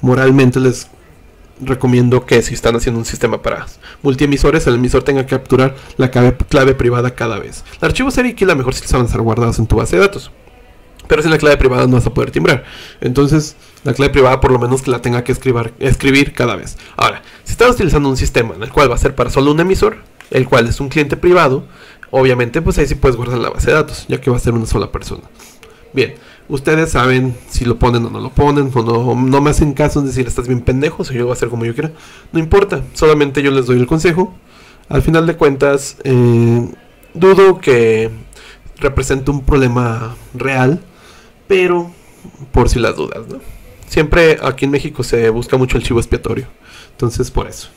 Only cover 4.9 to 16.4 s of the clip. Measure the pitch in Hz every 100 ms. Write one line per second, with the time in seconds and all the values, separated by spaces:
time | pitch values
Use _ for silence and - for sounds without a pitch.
4.9 | 131 123 139 131 135 - 127 131 139 -
5.9 | - 127 127 123 127 - 143 135 135 120
6.9 | 120 123 123 120 104 - - - - 165
7.9 | - 269 - 247 - 185 156 127 131 -
8.9 | 131 117 113 113 110 117 113 110 107 117
9.9 | 170 196 160 - - - - - - -
10.9 | - - - 156 156 147 143 135 123 127
11.9 | 123 120 113 123 - 170 131 - - -
12.9 | - 127 127 143 156 147 - - - -
13.9 | 120 139 135 127 131 139 127 120 131 131
14.9 | 120 123 120 123 123 135 120 117 - 135
15.9 | 120 139 135 143 -